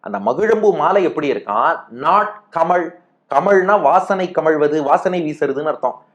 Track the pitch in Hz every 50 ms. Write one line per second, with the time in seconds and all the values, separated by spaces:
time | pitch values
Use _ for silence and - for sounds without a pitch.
0 | - 101 101 101 98 110 127 156 214 220 226 220 214 208 175 151 147 165 185 202
1 | 185 156 - 156 156 143 120 101 - 104 101 110 131 156 170 - - - 113 123
2 | 139 160 180 208 214 214 - - _ _ - 165 165 175 180 180 170 - - -
3 | _ _ _ _ _ _ 135 139 139 196 202 190 180 190 208 202 160 139 165 190
4 | 185 - 202 190 185 175 180 170 156 160 160 151 151 147 151 156 147 135 156 180
5 | - 185 180 180 160 151 151 - 151 135 135 139 151 156 143 - - 123 - -
6 | _ _